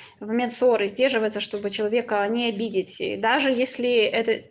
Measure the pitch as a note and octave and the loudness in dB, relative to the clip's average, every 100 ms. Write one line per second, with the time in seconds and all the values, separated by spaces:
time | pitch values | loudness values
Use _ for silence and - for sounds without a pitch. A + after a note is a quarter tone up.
0 | - - G#3 A3+ B3 A#3+ B3+ A3 G3+ G3 | -20 -14 -4 -2 -2 2 4 4 0 2
1 | C4 B3 A3 G#3 - G#3 G3+ G3 G#3+ A#3 | 2 2 0 -2 -4 -4 -6 -2 0 0
2 | A#3 G#3 G3+ A#3 A#3+ G3+ A3+ F#3 F3+ - | 0 0 0 0 -2 -2 -2 -2 -4 -4
3 | - G3+ A3 C#4 C#4 B3 B3+ - B3 A#3+ | -6 -2 0 2 2 2 0 0 2 4
4 | G#3+ - A3+ G#3+ - | 2 2 0 -2 -4